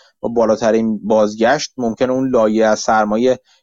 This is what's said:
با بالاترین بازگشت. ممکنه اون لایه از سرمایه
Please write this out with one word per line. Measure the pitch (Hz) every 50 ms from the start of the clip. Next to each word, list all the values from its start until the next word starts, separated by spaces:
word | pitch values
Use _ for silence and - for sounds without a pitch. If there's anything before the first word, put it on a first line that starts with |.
| _ _ _ _
با | - -
بالاترین | 117 117 113 107 110 104 120 110 107 113 113 110 110 101 -
بازگشت. | 104 110 110 107 104 107 110 - 117 139 151 - - -
ممکنه | - 123 117 110 - 135 127 127
اون | 131 135 131
لایه | 127 120 110 107 107 113 110
از | 107 107 107
سرمایه | - - 113 110 107 107 107 113 120 127 127 120 _ _ _ _